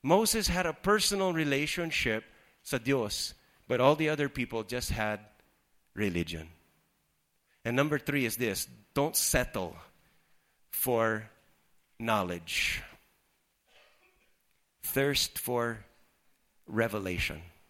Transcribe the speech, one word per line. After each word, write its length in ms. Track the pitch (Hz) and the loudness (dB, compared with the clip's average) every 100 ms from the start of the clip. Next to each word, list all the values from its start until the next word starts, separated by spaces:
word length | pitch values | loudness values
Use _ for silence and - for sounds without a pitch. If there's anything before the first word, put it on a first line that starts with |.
Moses 440 | 135 185 220 226 190 | 4 4 4 0 0
had 200 | 180 175 | 0 -2
a 60 | |
personal 600 | 151 190 208 202 202 190 | -2 2 4 4 2 0
relationship 920 | 165 151 139 151 - 170 - 127 110 - - _ _ | 2 2 2 0 -2 -2 -2 0 -2 -4 -20 _ _
sa 160 | - 131 | -6 -4
Diyos, 560 | 117 139 107 - - - _ _ - | 2 0 0 -4 -6 -10 _ _ -4
but 140 | 127 | 4
all 140 | 131 | 6
the 140 | 151 156 | 6 2
other 200 | 151 143 | 0 -2
people 340 | - 120 113 | -2 -4 -4
just 280 | 107 123 - | -4 -6 -4
had 300 | - 107 104 107 _ _ _ _ _ _ | -2 -2 -2 -8 _ _ _ _ _ _
religion. 540 | - 101 87 85 82 80 82 _ _ _ _ _ _ _ _ _ _ | -2 0 0 -2 -6 -12 -20 _ _ _ _ _ _ _ _ _ _
And 100 | 117 123 | -2 0
number 220 | 147 147 | 2 0
three 280 | - 143 120 | -2 0 0
is 100 | - | 0
this, 320 | 120 95 - - - | -2 -2 -6 -10 -6
don't 240 | - 147 - | -2 0 0
settle 580 | - 135 123 107 90 87 - _ _ _ _ _ _ _ _ | 2 2 0 -4 -6 -8 -20 _ _ _ _ _ _ _ _
for 600 | - 131 117 113 110 110 - _ _ _ _ _ _ | -4 0 4 4 2 -6 -20 _ _ _ _ _ _
knowledge. 840 | 113 107 90 87 82 - - - - - _ _ _ _ _ _ _ - - _ _ _ _ _ _ _ _ _ | 0 2 2 -4 -4 -2 -2 -2 -8 -20 _ _ _ _ _ _ _ -20 -20 _ _ _ _ _ _ _ _ _
Thirst 560 | - 135 143 139 - - | -4 0 2 2 -2 -4
for 420 | - 120 117 110 - _ _ _ _ _ _ _ - | -4 -2 -2 -4 -12 _ _ _ _ _ _ _ -6
revelation. 720 | 107 113 104 95 90 - 78 87 - _ | 0 0 0 -4 -4 -4 -6 -14 -20 _